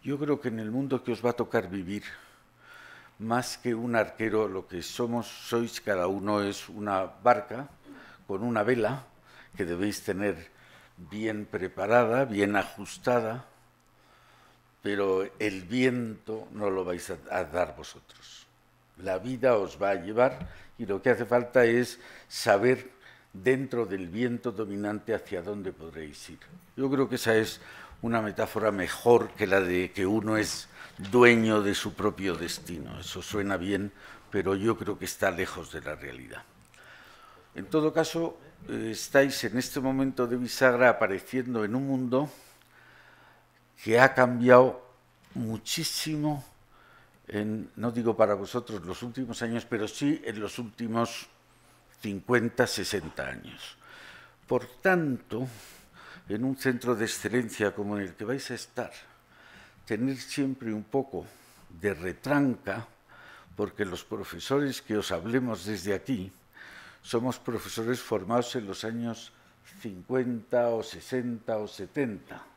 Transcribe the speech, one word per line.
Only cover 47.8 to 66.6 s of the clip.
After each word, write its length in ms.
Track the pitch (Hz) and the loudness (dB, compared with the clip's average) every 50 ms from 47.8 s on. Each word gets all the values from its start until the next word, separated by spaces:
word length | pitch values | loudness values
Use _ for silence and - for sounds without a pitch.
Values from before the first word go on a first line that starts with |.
| 104 120 | -4 -2
digo 240 | 113 120 113 113 110 | -2 0 0 0 4
para 200 | 110 110 101 104 | 4 6 4 4
vosotros 500 | 95 98 95 - 123 107 - 113 101 80 | 0 -2 -4 -6 -6 -6 -6 -10 -10 -8
los 160 | 87 92 - | -8 -10 -8
últimos 400 | 120 120 117 127 131 113 113 - | -8 -10 -8 -8 -8 -8 -6 -6
años, 240 | 123 113 117 117 113 | -4 -4 -4 -4 -4
pero 220 | - - 107 104 107 | -4 -4 -4 -4 -4
sí 340 | - - 147 143 151 - - | -4 -2 0 0 0 0 -4
en 160 | 110 110 104 | -8 -8 -6
los 200 | 104 98 - - | -8 -8 -8 -8
últimos 680 | 123 110 104 - 120 113 113 117 117 113 - - - - _ _ _ _ _ _ _ _ - _ _ _ _ _ | -10 -10 -10 -8 -8 -4 -2 -2 -2 -2 -4 -10 -14 -16 _ _ _ _ _ _ _ _ -20 _ _ _ _ _
cincuenta, 680 | - 110 98 98 - - 123 120 110 117 - - 123 113 | -8 -6 -6 -6 -2 2 2 4 4 2 2 2 2 2
sesenta 600 | - - 95 - - 98 78 78 - - 67 65 | 2 -6 -6 -4 -4 -4 -4 -6 -10 -8 -8 -8
años. 500 | 65 60 - - - - - - - _ - - - - - - - - - - - _ _ | -8 -12 -14 -16 -18 -16 -18 -18 -18 _ -20 -20 -20 -20 -20 -20 -20 -20 -20 -20 -20 _ _
Por 220 | - 135 123 - - - - | -2 -2 -2 -2 -4 -18 0
tanto, 640 | - 190 185 180 165 147 127 113 - - - 110 131 131 113 110 - - - - - - _ - - - - - - - | 2 4 4 4 4 0 -2 -4 -6 -8 -6 -6 -6 -6 -8 -14 -20 -20 -20 -20 -20 -20 _ -20 -20 -20 -20 -20 -10 -6
en 140 | 98 107 123 | -4 -2 0
un 120 | 135 135 - | -2 -2 0
centro 360 | - 135 123 120 - 120 123 | 0 0 0 2 2 0 0
de 120 | 104 113 | 2 0
excelencia 680 | 110 - - - 104 98 123 120 110 - - 107 101 92 | -2 -4 -4 -4 0 0 0 -2 -2 -2 0 0 0 0
como 240 | - 104 101 104 104 | -2 -4 -4 -2 -4
en 60 | 98 | -4
el 100 | 92 82 | -6 -8
que 100 | - 110 | -10 -6
vais 280 | 104 127 139 135 - | -6 -6 -6 -6 -8
a 20 | 127 | -10
estar, 380 | 110 - - _ - 120 - - - - - - _ _ _ - - - - - - - - _ - - | -10 -10 -10 _ -8 -8 -8 -10 -18 -20 -20 -20 _ _ _ -20 -20 -20 -20 -20 -20 -20 -20 _ -20 -8
tener 340 | - 113 104 120 135 135 123 | -6 -4 -2 -2 -2 -2 -4
siempre 540 | - - - 147 139 135 135 - 117 113 | -8 -10 -4 -2 -2 -2 -2 -4 -6 -6
un 120 | 107 107 104 | -6 -6 -6
poco 420 | - - 139 131 - - 90 80 - - - - - - - - - | -2 -2 -2 -2 -2 -6 -10 -10 -10 -18 -20 -20 -20 -20 -20 -20 -20
de 260 | - 82 92 104 98 | -18 -2 -2 -2 -2
retranca, 880 | 78 85 92 87 - - - 147 147 143 135 120 - - - 95 117 110 - - _ _ _ - - - - - - - - - | -2 -6 -8 -8 -6 -2 0 2 4 4 2 0 -2 -4 -6 -6 -6 -8 -14 -20 _ _ _ -20 -20 -20 -20 -20 -20 -20 -20 -6
porque 280 | - 104 98 - - 104 | -6 -6 -6 -2 -4 -4
los 200 | 95 87 85 - | -4 -4 -10 -8
profesores 800 | - 107 107 98 - - 85 - - 135 143 147 139 123 - - | -8 -8 -8 -8 -10 -12 -12 -4 0 0 0 2 0 -4 -6 -6
que 120 | - 110 | -2 -2
os 160 | 104 95 - | -2 0 0
hablemos 540 | 95 85 85 110 117 131 127 123 107 90 87 | -4 -4 -2 0 -2 0 0 0 -6 -6 -6
desde 300 | 101 107 98 85 101 98 | -6 -6 -6 -2 -4 -4
aquí 360 | 95 - - 135 101 92 95 - - _ _ _ - | -4 -2 -4 -4 -4 -4 -8 -12 -18 _ _ _ -20